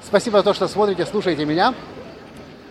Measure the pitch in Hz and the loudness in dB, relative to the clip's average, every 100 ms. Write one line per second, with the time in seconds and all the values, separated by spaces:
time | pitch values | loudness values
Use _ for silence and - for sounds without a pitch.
0 | - 202 240 208 190 190 180 185 208 180 | 2 0 4 4 4 2 0 0 0 0
1 | 165 208 185 151 151 156 214 240 - - | -2 -2 -2 -2 0 2 2 0 -12 -18
2 | - - - - - - - | -18 -18 -20 -20 -20 -20 -20